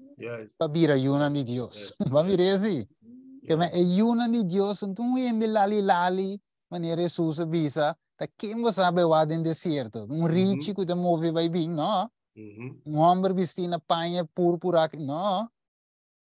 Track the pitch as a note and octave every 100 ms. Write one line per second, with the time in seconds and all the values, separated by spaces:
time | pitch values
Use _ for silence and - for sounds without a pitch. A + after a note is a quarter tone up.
0 | C4+ C#4+ A2+ A#2 G#2+ - D#3+ D#3 D#3+ C#3
1 | C3+ C#3+ D3 C#3+ A#2+ B2 A#2 - G2+ -
2 | G3+ C#3+ F3 F#3+ F3+ G3 G#3+ E3 G#2 _
3 | A3+ B3 - - - D#3+ E3+ F3 F3 F3+
4 | A3+ A#3 A#3+ A#3 F#3+ F#3+ G3 G3+ G#3 F#3+
5 | A#3+ B3+ B3+ A3+ A3 G#3+ G3+ G#3+ G3 F3
6 | F3+ F#3 F#3+ G3 _ _ _ F3 E3 E3
7 | F3 - E3 D#3 E3+ E3 D3+ D#3 D3+ E3
8 | _ _ D3 _ G#3+ A3+ A#3 F#3+ F3+ F3
9 | E3+ D#3 D#3 E3 D#3+ D#3+ F3+ D3 A2+ A2+
10 | G#2+ D3+ E3 E3 F#3+ C3 D3+ G3 F3 F3
11 | F3+ E3+ E3 D#3+ E3 F3 D#3+ E3 E3 G3+
12 | G#3+ _ _ - G#2+ G#2 B2+ - D3+ D3+
13 | E3 F3+ F#3 F#3 F3+ - F3 E3+ _ E3+
14 | E3+ F3 E3 - F3 E3+ F#3 E3+ D#3+ D3+
15 | C#3+ D3 G3+ F#3 A3+ _ _ _ _ _
16 | _ _